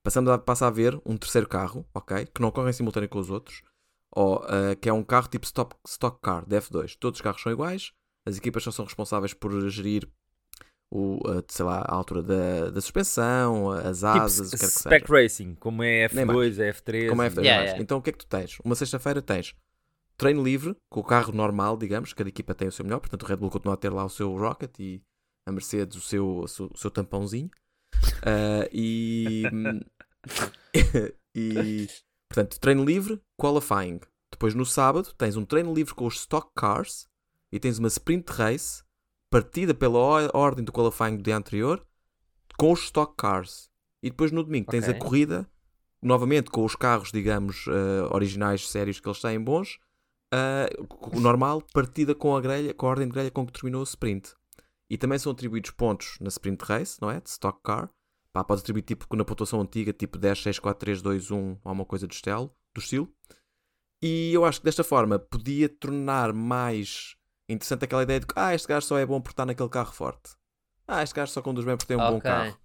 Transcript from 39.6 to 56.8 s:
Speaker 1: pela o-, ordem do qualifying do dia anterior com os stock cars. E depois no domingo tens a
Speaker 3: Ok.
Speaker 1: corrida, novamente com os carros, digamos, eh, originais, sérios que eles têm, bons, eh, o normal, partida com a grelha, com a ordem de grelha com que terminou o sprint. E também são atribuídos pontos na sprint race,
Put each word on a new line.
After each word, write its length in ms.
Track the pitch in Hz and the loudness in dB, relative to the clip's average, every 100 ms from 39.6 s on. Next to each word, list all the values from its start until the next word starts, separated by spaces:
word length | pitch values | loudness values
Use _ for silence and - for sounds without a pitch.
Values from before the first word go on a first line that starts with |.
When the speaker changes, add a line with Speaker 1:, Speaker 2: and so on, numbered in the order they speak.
| 180 | 0
Speaker 1:
pela 240 | 131 131 117 | 4 4 6
o-, 320 | 131 151 151 - | 6 6 4 4
ordem 280 | 143 131 | 4 2
do 80 | 113 | -4
qualifying 440 | - 117 - 113 107 | 2 2 2 0 0
do 60 | |
dia 140 | 98 107 | 0 0
anterior 480 | 101 104 120 185 - _ _ _ _ _ _ - | 0 -2 -2 -2 -6 _ _ _ _ _ _ 4
com 160 | 151 | 4
os 120 | 175 | 4
stock 300 | - - 151 - | 2 0 0 0
cars. 540 | 104 95 92 - - _ _ _ | 0 0 -4 -14 -20 _ _ _
E 80 | 127 | -10
depois 200 | 127 160 | 0 0
no 120 | 160 | 0
domingo 260 | 160 147 101 | -2 -4 0
tens 160 | 120 113 | 0 0
a 40 | |
Speaker 3:
Ok. 80 | 123 | -2
Speaker 1:
corrida, 480 | - 131 147 175 190 _ _ _ _ _ | 2 2 2 0 -6 _ _ _ _ _
novamente 480 | 123 127 123 147 123 | 2 2 4 2 0
com 140 | - | 0
os 120 | 110 - | -2 0
carros, 340 | 127 117 98 | 2 2 0
digamos, 540 | 110 101 104 98 95 - | -4 0 0 -2 -6 -4
eh, 460 | 95 98 98 92 | -2 0 0 0
originais, 540 | 98 101 98 104 98 - | 0 0 0 0 0 -2
sérios 320 | 104 101 95 | -4 -4 -4
que 80 | - | -6
eles 120 | 101 | -6
têm, 200 | 117 110 | -4 -4
bons, 360 | 113 156 202 - _ _ _ _ _ | 0 0 -2 -12 _ _ _ _ _
eh, 380 | 127 135 135 135 - - - 110 | 0 0 0 -2 -4 -12 -14 -6
o 60 | 117 | 2
normal, 420 | 120 123 135 156 - | 6 6 4 0 0
partida 420 | 151 127 - 147 | 0 0 0 0
com 220 | 147 151 139 | 2 2 2
a 40 | |
grelha, 320 | 127 139 147 | 0 -2 -4
com 120 | - 127 | -2 0
a 40 | |
ordem 180 | 131 131 | 0 -2
de 40 | |
grelha 160 | 127 135 | -2 -4
com 140 | 135 123 | -4 -6
que 60 | |
terminou 280 | - 131 127 | -6 -6 -6
o 40 | |
sprint. 500 | 135 - 117 98 - - _ - _ _ _ | -6 -4 -4 -4 -8 -20 _ -20 _ _ _
E 80 | 107 | -4
também 220 | 135 139 | 0 0
são 140 | 143 | -2
atribuídos 380 | 123 123 110 98 | -6 -6 -6 -8
pontos 440 | - 120 104 - - | -2 0 0 -6 -10
na 80 | 98 | -10
sprint 340 | - 98 98 | -6 -6 -6
race, 340 | - 107 | -2 -2